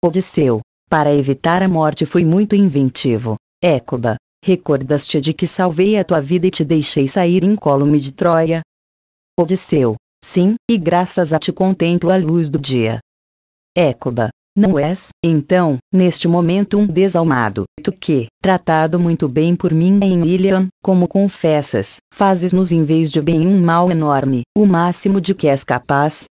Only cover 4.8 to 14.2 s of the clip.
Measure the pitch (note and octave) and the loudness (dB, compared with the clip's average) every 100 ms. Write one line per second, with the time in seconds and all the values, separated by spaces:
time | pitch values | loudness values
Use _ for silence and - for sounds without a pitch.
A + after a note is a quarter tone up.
4.8 | C3 D3 - D#3+ C#3+ D#3 E3+ - F#3 D#3 | 0 -4 -2 -4 -4 -4 -4 -2 -2 0
5.8 | F#3+ G#3+ F#3 E3 C#3 F3+ F3 - D3 D#3+ | 2 2 0 -2 0 0 0 -2 -2 0
6.8 | C#3+ - C3+ - F3 F3+ F3+ G#3 D3+ C#3 | 0 -2 -2 0 0 2 2 0 0 2
7.8 | C#3+ D3 C3+ C3+ F3 E3 E3 E3 D#3+ _ | 2 0 -2 -2 0 2 0 -2 -6 _
8.8 | _ _ _ _ _ - E3+ F#3 - D#3 | _ _ _ _ _ -4 -2 -2 0 0
9.8 | B2 A2 _ _ - - F#3 A#3 - A#3 | 0 -2 _ _ -4 0 2 0 -2 -2
10.8 | E3 F3 F3+ - D#3+ D#3 - - F#3+ F#3 | 0 0 0 -2 -2 -2 -4 -2 -2 0
11.8 | E3 F3 E3+ F#3+ D#3+ E3+ D#3 D3 C#3 B2+ | 0 0 0 0 0 0 0 -4 -2 -2
12.8 | A2+ A2+ _ _ _ _ _ _ _ - | -2 -4 _ _ _ _ _ _ _ 0
13.8 | D#3+ B2 C3+ A#2+ | 0 0 -6 -4